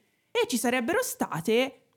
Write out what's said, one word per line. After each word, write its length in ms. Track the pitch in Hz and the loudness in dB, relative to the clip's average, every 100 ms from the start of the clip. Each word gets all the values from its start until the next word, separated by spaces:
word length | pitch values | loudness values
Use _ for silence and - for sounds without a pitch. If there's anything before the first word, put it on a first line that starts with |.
| _ _ _ 466 440 | _ _ _ -2 0
ci 80 | 240 | 0
sarebbero 440 | 254 254 240 392 | 0 0 0 0
state 840 | 494 - - 160 165 226 262 - _ | -2 -4 -4 -2 0 2 2 -4 _